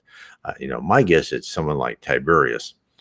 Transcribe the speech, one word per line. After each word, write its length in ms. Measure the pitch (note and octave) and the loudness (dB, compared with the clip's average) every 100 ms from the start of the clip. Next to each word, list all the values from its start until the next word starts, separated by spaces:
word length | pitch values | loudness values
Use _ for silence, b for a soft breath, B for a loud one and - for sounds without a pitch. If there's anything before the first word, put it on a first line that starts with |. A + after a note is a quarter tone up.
| B B B B | B B B B
uh, 100 | - - | -14 -10
you 80 | C2 | -8
know, 120 | A#1+ | -6
my 220 | D2 B2+ | 2 4
guess 300 | G2+ D#2+ - | 6 4 2
it's 160 | B1+ - | -6 -8
someone 320 | - D#2 C#2+ | -6 -4 -2
like 220 | B1 A1+ | -4 -6
Tiberius. 760 | - B1+ C2+ E2 C2 A#1 - _ _ _ | -4 -2 2 2 2 -2 -10 _ _ _